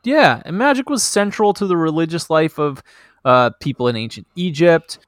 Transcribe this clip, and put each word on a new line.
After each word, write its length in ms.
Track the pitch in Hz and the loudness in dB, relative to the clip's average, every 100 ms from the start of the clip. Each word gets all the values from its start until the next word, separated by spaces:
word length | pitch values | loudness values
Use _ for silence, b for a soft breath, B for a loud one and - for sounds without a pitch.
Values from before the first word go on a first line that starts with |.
Yeah, 380 | 233 302 208 117 - | -2 2 2 2 -4
and 120 | 180 | -2
magic 320 | 269 262 262 | 0 0 -2
was 140 | 277 | -4
central 500 | - 208 202 - 214 | -2 0 -2 0 0
to 140 | 196 196 | 0 0
the 100 | 175 | 0
religious 520 | 160 156 165 165 - | 0 0 -2 -4 -2
life 300 | 160 160 - | 0 0 -2
of, 240 | 147 135 - b b b | -4 -4 -14 b b b
uh, 280 | 135 127 120 - | 2 4 4 -2
people 260 | 143 127 123 | -8 -4 -2
in 80 | 117 | -2
ancient 320 | 113 110 92 - | -6 -12 -14 -8
Egypt. 640 | 180 147 170 165 - - | -6 2 4 4 0 -20